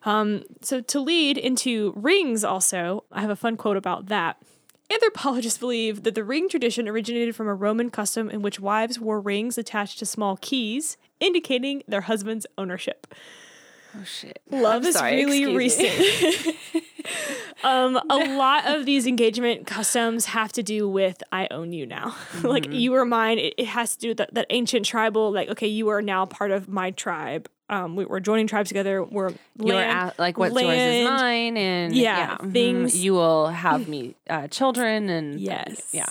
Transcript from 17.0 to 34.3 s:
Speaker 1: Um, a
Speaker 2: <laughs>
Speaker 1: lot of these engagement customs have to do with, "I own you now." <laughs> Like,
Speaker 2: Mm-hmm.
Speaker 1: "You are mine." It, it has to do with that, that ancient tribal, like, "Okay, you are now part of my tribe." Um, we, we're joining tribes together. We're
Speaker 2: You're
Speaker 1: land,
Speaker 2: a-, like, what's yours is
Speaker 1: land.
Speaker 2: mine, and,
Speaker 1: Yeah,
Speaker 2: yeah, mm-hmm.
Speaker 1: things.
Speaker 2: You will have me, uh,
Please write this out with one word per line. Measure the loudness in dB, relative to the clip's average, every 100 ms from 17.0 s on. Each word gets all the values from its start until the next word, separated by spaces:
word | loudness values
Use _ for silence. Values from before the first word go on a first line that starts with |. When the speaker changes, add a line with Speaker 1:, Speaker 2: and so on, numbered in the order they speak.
| -10 -8 -8 -8 -12 -2
Speaker 1:
Um, | 2 4 4 2 2
a | 2
Speaker 2:
<laughs> | 2 2
Speaker 1:
lot | 4 4 2
of | 0 2
these | 2 2
engagement | 4 4 4 0 -2 -4
customs | -4 0 2 0 0 -2
have | 0 -2
to | -4
do | -2 0 0
with, | 2 2 0 -6
"I | -4 -4
own | -6 -6
you | -8 -8
now." | -8 -8 -10 -12
<laughs> | -4
Like, | 0 0
Speaker 2:
Mm-hmm. | 0
Speaker 1:
"You | 0 2 2
are | 2
mine." | 2 2 2
It, | 0 -2
it | -4
has | -2 -4 -4
to |
do | -4
with | -2
that, | -2
that | -2 0
ancient | 0 2 0 0
tribal, | 2 2 2 2
like, | 0 -2
"Okay, | -2 -2
you | 0 0
are | 0
now | 0 0 -2
part | -2 0
of | 0 -2
my | -4 -4
tribe." | -4 -6 -6 -6 -8 -10 _ -6
Um, | -6 -4 -4
we, | -4
we're | -4
joining | 0 2 2
tribes | 0 0
together. | -2 0 -2
We're | -2 -4 -4 -6 _ -2
Speaker 2:
You're | 0 2
Speaker 1:
land, | 2 0 -2 0
Speaker 2:
a-, |
like, | -2 2
what's | 2
yours | 2 4
is | 4 4 4 4
Speaker 1:
land. |
Speaker 2:
mine, | 2 2 2 0 0
and, | 0 0 2 4
Speaker 1:
Yeah, | 4 2
Speaker 2:
yeah, | -2 -4
mm-hmm. | 0
Speaker 1:
things. | 2 4 2 2 2
Speaker 2:
You | 4 4
will | 6 6 2
have | 2 2 2 0
me, | -6 -8 -12
uh, | -6